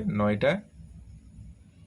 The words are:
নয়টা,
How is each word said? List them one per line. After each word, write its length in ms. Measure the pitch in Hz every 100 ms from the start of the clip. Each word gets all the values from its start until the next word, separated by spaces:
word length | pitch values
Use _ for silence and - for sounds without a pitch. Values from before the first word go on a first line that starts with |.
| 208 104
নয়টা, 360 | 104 104 131 190 - - - - - - - - - - - -